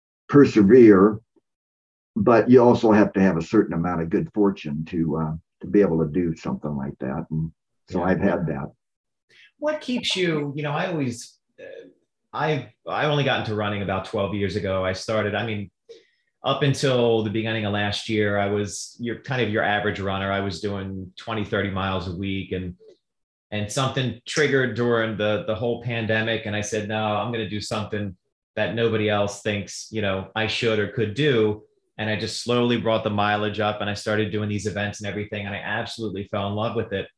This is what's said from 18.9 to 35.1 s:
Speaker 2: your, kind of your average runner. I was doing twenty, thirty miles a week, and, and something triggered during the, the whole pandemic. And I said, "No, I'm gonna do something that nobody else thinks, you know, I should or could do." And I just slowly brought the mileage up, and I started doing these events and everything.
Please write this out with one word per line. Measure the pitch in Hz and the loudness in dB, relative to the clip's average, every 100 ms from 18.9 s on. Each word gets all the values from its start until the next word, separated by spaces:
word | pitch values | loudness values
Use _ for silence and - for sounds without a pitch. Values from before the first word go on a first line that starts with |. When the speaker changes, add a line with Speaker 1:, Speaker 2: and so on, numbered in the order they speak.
| - | -10
Speaker 2:
your, | 120 110 | -8 -8
kind | - 127 | -6 -2
of | 110 | 0
your | 107 | 0
average | 85 104 104 90 | 0 0 -2 -2
runner. | 98 95 98 | -4 -4 -2
I | 98 | -2
was | 98 87 | -2 -4
doing | 104 101 98 95 92 - | -6 -6 -8 -10 -12 -14
twenty, | - 110 | -8 -6
thirty | 104 104 101 | -2 -2 -2
miles | 95 95 95 87 | -2 -4 -4 -6
a | |
week, | 85 98 95 95 | -6 -6 -6 -6
and, | 92 92 87 - - _ _ _ _ _ | -6 -8 -12 -18 -20 _ _ _ _ _
and | 104 104 | -8 -6
something | - 127 - 127 - - | -2 -2 -2 -4 -6 -6
triggered | - 147 135 127 | -2 2 2 0
during | 113 120 117 110 101 | -2 0 0 0 -2
the, | 104 104 87 | -2 -2 -4
the | |
whole | 107 120 117 | -4 -4 -4
pandemic. | 120 117 107 110 113 110 107 | -6 -4 -2 -2 -2 -4 -4
And | |
I | 107 | -6
said, | 104 107 104 | -4 -4 -4
"No, | 110 107 104 | -4 -2 -2
I'm | 110 | -2
gonna | 117 104 | -4 -6
do | 104 | -6
something | 98 110 98 107 101 90 _ _ _ - | -6 -6 -6 -6 -8 -10 _ _ _ -4
that | 107 | -4
nobody | 110 117 110 107 | 0 0 2 2
else | 104 101 - | 2 0 -4
thinks, | 110 101 92 - - | -4 -4 -6 -12 -10
you | 110 | -4
know, | 101 95 92 | -2 -2 -4
I | 110 110 | -4 -4
should | - 117 110 | -2 0 0
or | 101 | 0
could | - 104 | -2 -4
do." | 101 147 120 107 104 - _ _ - | 0 2 2 2 0 -8 _ _ -8
And | 107 | -4
I | 107 | -4
just | 107 - | -4 -6
slowly | 117 123 120 120 | -2 0 2 0
brought | 104 110 | 0 0
the | 110 | 0
mileage | 101 104 104 107 98 | 0 0 0 -2 -2
up, | 107 104 | -2 -2
and | 104 | -4
I | |
started | 101 - 107 107 | -6 -4 -2 -2
doing | 104 104 | -2 -4
these | 104 101 | -4 -4
events | 95 104 104 | -4 -6 -6
and | |
everything. | 101 | -8